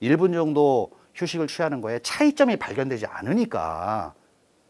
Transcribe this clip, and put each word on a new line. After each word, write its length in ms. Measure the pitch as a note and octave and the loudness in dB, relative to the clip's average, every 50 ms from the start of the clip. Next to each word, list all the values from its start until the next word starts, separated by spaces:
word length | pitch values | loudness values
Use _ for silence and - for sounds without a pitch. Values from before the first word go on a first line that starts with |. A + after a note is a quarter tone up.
일 160 | G#2+ A#2+ D3 | 2 2 4
분 160 | D#3 F#3 F#3 F3 | 4 4 2 2
정도 580 | E3+ D#3+ D#3 D3 D3 D3 C#3+ C3+ A#2+ G2+ - - _ _ _ _ | 2 0 2 4 4 4 6 4 2 0 -2 -8 _ _ _ _
휴식을 320 | - F3 - - E3+ D#3 | -6 -6 -4 -2 -4 -4
취하는 320 | C#3+ - - E3+ D#3 D3 B2 | -4 -2 -2 -2 -2 -2 -4
거에 200 | A2 G#2+ A#2 A#2+ | -4 -4 -6 -4
차이점이 580 | - - - - D4 D4 C#4+ - C#4+ B3 G#3+ | -6 -6 -6 0 0 0 4 4 4 4 4
발견되지 480 | - - - G2+ C3+ C3+ C3+ C3 A2+ G#2 | -2 -4 -6 -4 -4 -2 -2 -4 -4 -6
않으니까 1080 | - - - F#2+ A#2 E3+ A#3 A#3 A#3 - G2+ D#2+ D#2+ E2 D#2+ F2 G2+ G#2+ A2 F2 D2 - _ _ _ _ _ _ _ _ _ _ | -8 -10 -8 -4 -2 0 0 0 0 -2 -4 -4 -4 -4 -4 -4 -4 -4 -4 -6 -8 -12 _ _ _ _ _ _ _ _ _ _